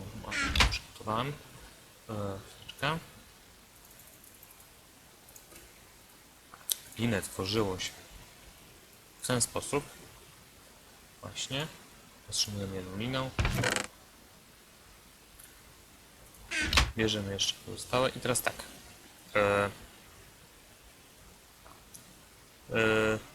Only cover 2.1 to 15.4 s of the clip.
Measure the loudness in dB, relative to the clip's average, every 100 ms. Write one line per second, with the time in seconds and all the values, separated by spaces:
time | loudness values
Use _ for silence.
2.1 | -4 -4 -6 -10 -18 -16 -4 -2 -2 -6
3.1 | -20 -20 -20 -20 -20 -20 -20 -20 -20 -20
4.1 | -20 -20 -20 -20 -20 -20 -20 -20 -20 -20
5.1 | -20 -20 -20 -20 -20 -20 -20 -20 -20 -20
6.1 | -20 -20 -20 -20 -12 -6 -6 -6 -2 0
7.1 | 0 -2 -4 0 0 0 -2 -6 -8 -18
8.1 | -18 -20 -20 -20 -20 -20 -20 -20 -20 -20
9.1 | -8 0 2 2 -2 0 -2 -2 -16 -18
10.1 | -20 -20 -20 -20 -20 -20 -20 -20 -20 -20
11.1 | -12 -10 -6 -4 -4 -6 -10 -20 -20 -20
12.1 | -20 -6 -2 0 -2 -4 -4 -6 -4 -2
13.1 | -2 -2 0 2 2 2 0 -4 -10 -20
14.1 | -20 -20 -20 -20 -20 -20 -20 -20 -20 -20
15.1 | -20 -20 -20